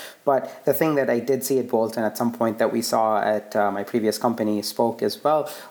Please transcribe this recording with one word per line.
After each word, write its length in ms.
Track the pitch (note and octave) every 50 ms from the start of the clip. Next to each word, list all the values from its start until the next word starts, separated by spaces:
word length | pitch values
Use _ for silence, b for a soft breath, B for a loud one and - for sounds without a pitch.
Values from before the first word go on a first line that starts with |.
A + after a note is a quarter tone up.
| B B B B _
but 400 | - C#3 B2+ - - - - -
the 80 | - C#3
thing 220 | - E3 D#3+ D3+
that 160 | C#3+ C3+ A#2+
I 80 | B2 A#2+
did 260 | A#2 A#2 C3+ B2+ C3
see 140 | - C#3 C3
at 100 | A#2+ B2
Bolt 280 | - A2+ A2+ A2 A2
and 100 | A#2+ A2+
at 100 | G#2+ -
some 160 | - A#2+ A#2 A#2
point 260 | - A#2 A2+ G#2+ A2
that 140 | A2+ A2 -
we 80 | A#2
saw 400 | A2+ - - A2+ A2+ A2 A2 G#2
at, 360 | G2 G2+ G#2+ G#2 G#2 - -
uh, 160 | A2 G#2 G#2 G2
my 100 | G2+ G2
previous 360 | - - A#2+ G#2+ A2 G#2 -
company, 440 | - B2 A2+ A#2 A#2 G#2+ G#2+ G#2 G#2
Spoke, 400 | - - - A#2+ A#2 A2+ - -
as 200 | G#2+ - - -
well, 280 | D3 D3+ D#3 C#3 C#3+ B B B B